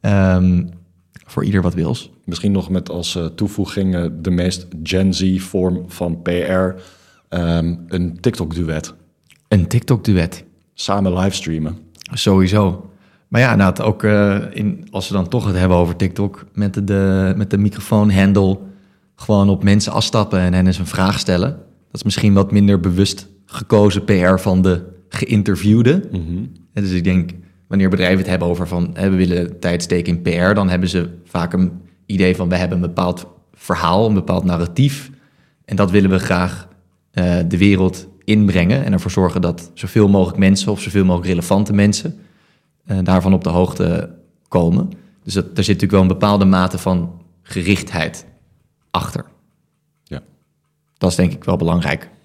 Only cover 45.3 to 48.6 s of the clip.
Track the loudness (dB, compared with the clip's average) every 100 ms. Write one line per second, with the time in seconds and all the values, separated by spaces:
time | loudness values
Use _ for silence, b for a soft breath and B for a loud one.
45.3 | -6 -6 -4 0 0 2 4 2 2 2
46.3 | 2 4 4 2 -2 -4 -2 -4 -10 -20
47.3 | _ _ -8 0 -2 -2 -4 -6 -8 -20
48.3 | _ _ _